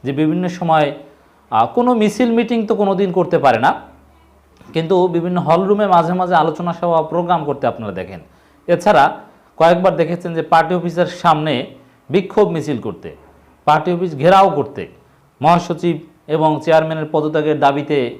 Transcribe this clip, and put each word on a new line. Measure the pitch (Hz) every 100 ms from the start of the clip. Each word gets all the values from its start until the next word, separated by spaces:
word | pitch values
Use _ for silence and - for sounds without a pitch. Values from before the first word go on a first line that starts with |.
| 123
যে | 139
বিভিন্ন | 156 175 180 175
সময়, | 170 160 147 - - _ _ _ _
আহ, | 113 120 -
কোনো | 247 240
মিছিল | 214 208 247 226
মিটিং | 233 233 214
তো | 226
কোনো | 202 185
দিন | 196 180
করতে | 170 165 135
পারে | 117 131
না, | - - - _ _ _ _ _ _ -
কিন্তু | 160 160 185 180 170
বিভিন্ন | 170 180 156
হলরুমে | 170 190 208 208 175
মাঝে | 165
মাঝে | 180 180 175
আলোচনা | 160 156 175 175
সভা, | 175 165 156
প্রোগ্রাম | 165 170 170 147
করতে | 139 120
আপনারা | 113 107 92
দেখেন। | 90 92 - _ _ _ -
এছাড়া | 170 196 175 139 - - _ _ -
কয়েকবার | 165 180 185 165
দেখেছেন | 160 175 175 165
যে | 160
পার্টি | 165 160 180
অফিসের | 175 160 160 -
সামনে | 175 151 156 123 - - _ _ _
বিক্ষোভ | 175 190 - 190 165
মিছিল | 147 127 110
করতে, | 87 82 73 _ _ _ _ -
পার্টি | 156 156 175
অফিস | 180 147
ঘেরাও | 156 190 196 147
করতে, | 131 - 85 - _ _ _ _
মহাসচিব | 147 170 170 160 175 156 - _ - 156
এবং | 156 151
চেয়ারম্যানের | - 160 156 160 151
পদত্যাগের | 156 151 156 151 151 139
দাবিতে | 143 143 147 120